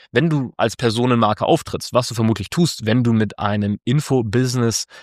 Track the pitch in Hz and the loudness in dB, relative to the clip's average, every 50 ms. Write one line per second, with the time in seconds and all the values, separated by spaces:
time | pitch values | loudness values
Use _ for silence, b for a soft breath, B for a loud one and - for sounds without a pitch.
0 | B B - 120 151 170 156 143 127 - - - 113 113 - - 131 117 107 117 | B B 0 2 2 2 2 0 -2 -4 -2 -2 -2 -2 0 0 -2 0 0 2
1 | 120 127 123 117 113 104 104 - - - 165 156 - - - - - - - 120 | 2 2 2 2 2 2 0 0 0 0 0 0 0 -6 -10 -10 -8 -2 -2 0
2 | 127 - 117 113 113 110 113 - 92 - - 170 175 151 - - 107 107 110 127 | 0 0 -2 0 0 0 0 0 -4 -6 0 0 0 0 0 -4 -2 0 0 2
3 | 120 117 113 110 107 101 - - - 101 104 104 104 101 104 - - 117 127 151 | 2 2 2 2 0 -2 -2 -4 -2 -2 0 0 0 -2 -2 -2 -2 0 0 0
4 | - - 139 131 117 107 95 123 131 127 120 127 120 117 107 - - B B B | 0 0 0 0 0 0 0 0 0 0 0 0 0 0 0 -2 -6 B B B